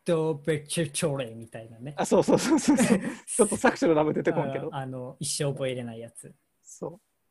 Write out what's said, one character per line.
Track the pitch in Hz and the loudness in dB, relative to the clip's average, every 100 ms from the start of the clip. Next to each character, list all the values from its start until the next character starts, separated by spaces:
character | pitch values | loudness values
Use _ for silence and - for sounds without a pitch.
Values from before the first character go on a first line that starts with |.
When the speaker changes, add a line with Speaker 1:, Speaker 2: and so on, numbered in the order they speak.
Speaker 1:
ト・ | - 165 160 156 | -2 0 0 -4
ベ | 156 156 | -2 -4
チ | 147 - | -2 -4
ュ | 160 | -4
チ | - 170 | -2 -2
ョ | 139 | -2
レ | 120 | -6
み | 113 113 | -10 -14
た | 117 | -14
い | 113 | -16
な | 113 | -14
ね。 | 127 151 | -12 -6
Speaker 2:
あ、 | |
そ | 180 208 | 2 4
う | |
そ | - | 6
う | 277 | 4
そ | 220 294 | 4 2
う | |
そ | - | 4
う | 269 | 4
そ | 226 196 | 4 2
う。 | |
Speaker 1:
<laughs> | - - - | 0 -10 -6
Speaker 2:
ち | - | 2
ょ | 208 | 2
っ | |
と | - | 4
作 | 247 - | 2 2
者 | 220 | 4
の | |
名 | 156 | 4
前 | 156 | 2
出 | 147 | 0
て | 143 | 0
こ | 170 | 0
ん | 143 | -2
け | 135 | -4
ど。 | 143 | -6
Speaker 1:
あ | 151 | -6
ー、 | |
あ | 131 | -8
の、 | 131 127 - | -8 -10 -8
一 | 143 - | -6 -2
生 | 147 | -2
覚 | 135 135 | -2 -4
え | |
れ | 127 | -4
な | 120 | -8
い | 113 | -10
や | 117 | -14
つ。 | - - _ _ _ | -18 -20 _ _ _
Speaker 2:
そ | - - 156 170 _ _ _ | -20 -12 -12 -12 _ _ _